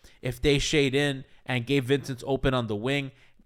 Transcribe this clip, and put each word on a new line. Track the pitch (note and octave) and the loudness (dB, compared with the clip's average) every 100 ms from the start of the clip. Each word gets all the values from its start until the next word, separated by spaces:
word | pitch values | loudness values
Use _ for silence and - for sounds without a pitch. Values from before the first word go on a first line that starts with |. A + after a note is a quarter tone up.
| - - | -20 -10
If | B2+ B2 | -8 -2
they | D3+ C#3+ | 2 2
shade | - D#3 C#3 C3+ | 2 2 2 2
in | D3 C3+ B2+ - - | 0 -2 -10 -14 -6
and | B2+ A#2 | -4 0
Gabe | C#3 | 0
Vincent's | B2 C#3 B2 B2+ - | 2 0 -2 -8 -4
open | C3+ C#3+ C3 | -2 0 0
on | A2+ | 0
the | G#2 | -2
wing, | A#2+ C#3+ C3+ - - - | -2 -2 -4 -12 -20 -20